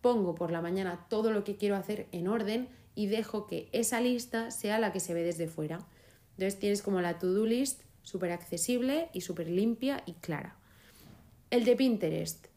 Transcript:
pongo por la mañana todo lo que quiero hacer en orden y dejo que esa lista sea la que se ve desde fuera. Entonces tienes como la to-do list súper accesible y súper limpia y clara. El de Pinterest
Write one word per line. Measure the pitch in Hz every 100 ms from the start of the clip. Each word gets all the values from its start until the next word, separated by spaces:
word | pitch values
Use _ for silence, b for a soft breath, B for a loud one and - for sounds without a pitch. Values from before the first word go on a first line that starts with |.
pongo | 247 240 180 165
por | 175
la | 170
mañana | 170 190 190 175 -
todo | 220 226
lo | 214
que | 202 202
quiero | 202 196
hacer | 185 214 -
en | 180 175
orden | 226 208 226 254 B B -
y | 208
dejo | 214 214 208 202
que | 160 -
esa | 226 226 233
lista | 247 240 233 226 226
sea | - 214 220
la | 214
que | 190
se | 175
ve | 170
desde | 170 165 165
fuera. | 165 151 165 - B B B B -
Entonces | 190 196
tienes | 202 202
como | 202 185
la | 175 170
to-do | 185 190 226
list | 240 269 - - -
súper | - 185 175
accesible | 175 - 175 202 247 254 302 330
y | 185
súper | 180 175 165
limpia | 175 220 226 262 277 -
y |
clara. | 165 - 147 - - B B B B B B B - -
El | 247 226
de | 240
Pinterest | 262 214 160 160 165 - -